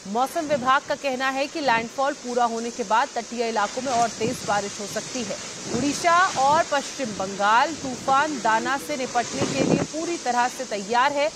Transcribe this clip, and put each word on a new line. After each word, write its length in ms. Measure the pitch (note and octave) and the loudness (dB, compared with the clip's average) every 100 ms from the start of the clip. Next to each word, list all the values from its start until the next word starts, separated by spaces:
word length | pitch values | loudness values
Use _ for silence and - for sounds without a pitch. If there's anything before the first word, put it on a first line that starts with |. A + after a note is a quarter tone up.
| F#3+ | -4
मौसम 320 | A3 C4 E4+ | -2 0 -2
विभाग 420 | D4 C#4+ B3+ C4+ | 0 0 2 2
का 120 | - | 0
कहना 340 | C#4+ C#4 B3+ C4+ | -4 -2 -2 -2
है 180 | C4+ C#4+ | 0 -2
कि 140 | E4 | 0
लैंडफॉल 520 | C4+ A3+ A3+ - C4+ | 2 2 0 -2 -2
पूरा 320 | C#4 B3 A#3+ | -2 -4 0
होने 260 | A#3 A3+ A#3 | 0 0 -4
के 140 | A#3 | -6
बाद 240 | G3 A3 C#4+ | 0 2 2
तटीय 400 | A#3+ A3 A3+ A3+ | -4 -6 -4 -2
इलाकों 340 | A3 G#3 B3+ | 0 -2 -2
में 100 | C4 | 0
और 160 | A#3 A#3 | 2 2
तेज 280 | - A3+ B3 G3+ | 0 -4 -2 -2
बारिश 320 | G3+ G3+ - | -2 -2 -6
हो 60 | G3+ | -8
सकती 360 | G#3+ - B3+ | -8 -6 -6
है। 140 | G3+ - - - - A#3 | -6 -8 -10 -10 -6 -2
उड़ीसा 420 | C#4+ - F4 E4+ F#4 B3+ | 0 2 4 6 4 4
और 260 | C4+ D#4 D#4+ | 4 4 4
पश्चिम 340 | C#4+ - - A#3+ | -2 -2 -6 -6
बंगाल 680 | G3 F#3+ G3 G3+ A#3 D4+ | -4 -6 0 4 4 4
तूफान 680 | D4+ C4+ A#3+ - C4+ D#4 C4+ | 0 -6 -4 2 2 2 0
दाना 380 | A3 A3 B3 C4+ | 2 2 2 -2
से 180 | C#4+ D4 | -4 -4
निपटने 440 | B3+ A#3+ - C4 | -2 -2 -2 -2
के 240 | C#4 C4+ | -2 2
लिए 180 | - - | 4 4
पूरी 340 | - D4+ E4+ E4+ | 2 -4 -4 -2
तरह 320 | B3 A#3+ A#3+ | 0 2 0
से 160 | - | -2
तैयार 480 | A#3+ G#3 G3 A#3 C#4 | -6 -6 0 2 4
है। 160 | C#4+ D4+ | 2 0